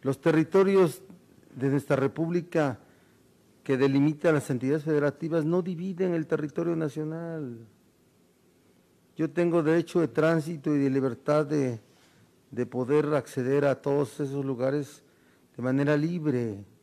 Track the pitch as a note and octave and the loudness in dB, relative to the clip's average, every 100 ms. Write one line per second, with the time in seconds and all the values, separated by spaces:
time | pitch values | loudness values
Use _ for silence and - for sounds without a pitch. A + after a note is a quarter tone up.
0 | C3 C3+ E3+ D#3 D#3 F#3+ F#3+ G3 F3 B2+ | -4 0 2 2 4 4 4 6 4 2
1 | - - _ _ _ B2+ C3+ C#3 C#3+ C3+ | -16 -20 _ _ _ -4 0 0 2 0
2 | C3+ - E3 F3 E3+ E3 D3 A#2+ - _ | 0 -2 -2 -2 -2 0 0 -2 -12 _
3 | _ _ _ _ _ _ - C3 C#3 C#3 | _ _ _ _ _ _ -2 2 4 4
4 | D3 D3+ F3 D3+ - B2+ C3 D#3 D3 D3 | 2 2 2 2 0 -4 0 -2 0 0
5 | C#3+ C#3 D#3+ E3 D3+ F3 F3+ E3+ F#3 F3 | 0 -2 -4 -2 0 0 -2 -6 -8 -4
6 | F#3 E3+ D#3+ D#3 D3+ - E3+ E3+ D#3 D#3 | -2 -2 -2 -4 -4 -4 -4 -2 -4 -6
7 | D#3 D#3+ E3+ E3 C#3 A#2 A2+ _ _ _ | -8 -8 -10 -10 -10 -12 -18 _ _ _
8 | _ _ _ _ _ _ _ _ _ _ | _ _ _ _ _ _ _ _ _ _
9 | _ - D#3 C#3+ F3 E3+ D#3 E3 E3+ F3 | _ -6 -4 0 2 2 2 2 2 0
10 | D#3+ - D#3 E3 D3+ E3 C3+ D3 C#3 C3+ | 0 2 2 2 0 -6 -2 0 2 2
11 | C3 A#2 - D3+ D3 D3+ C3+ A2+ _ _ | -2 -4 0 0 2 0 -2 -4 _ _
12 | _ _ _ _ _ - A#2+ B2+ B2 D3 | _ _ _ _ _ -6 -4 -4 2 2
13 | D3 D3 C3 - B2 C#3 C#3 C3+ C#3+ C#3+ | 2 0 -2 -4 0 2 2 0 -2 -2
14 | C#3+ - C#3+ C#3 C3+ B2 C3 C#3+ C#3 - | -2 -4 -6 -4 -6 -4 -2 -2 -6 -12
15 | _ _ _ _ _ - B2 C3 C#3+ D3 | _ _ _ _ _ -8 -2 0 2 0
16 | D#3 F3 D3+ B2+ A#2 G2 G2+ _ | 0 -2 -2 -2 -4 -8 -14 _